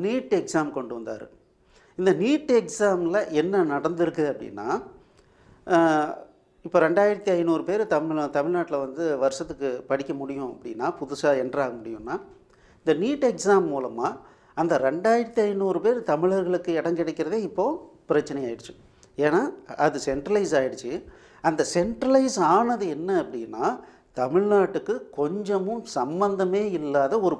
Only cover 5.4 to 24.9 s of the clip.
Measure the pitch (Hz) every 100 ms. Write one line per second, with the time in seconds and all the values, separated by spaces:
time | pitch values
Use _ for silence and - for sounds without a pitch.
5.4 | - - - 170 165 151 151 - - _
6.4 | _ _ 170 175 160 180 208 202 202 175
7.4 | 170 160 175 208 - 151 160 156 147 147
8.4 | 156 180 165 143 131 139 165 135 135 -
9.4 | 160 135 139 123 - 139 139 139 135 139
10.4 | 127 - 120 110 147 175 135 143 147 135
11.4 | 127 139 127 120 110 110 113 175 - -
12.4 | _ _ _ _ 160 151 226 285 254 175
13.4 | 196 196 165 139 123 113 151 - - _
14.4 | _ - 165 139 131 165 220 233 233 233
15.4 | 208 196 196 170 220 247 175 151 180 190
16.4 | 180 180 180 160 165 170 160 156 156 220
17.4 | 185 175 233 330 - - - 151 147 139
18.4 | 123 113 - - - _ _ - 147 175
19.4 | 277 - - 127 147 139 139 139 165 208
20.4 | 170 147 131 - 123 165 - - - -
21.4 | 160 156 - 175 202 226 262 269 262 202
22.4 | 160 190 240 233 185 143 180 180 117 120
23.4 | 110 110 170 247 - - _ - 127 175
24.4 | 208 202 180 160 -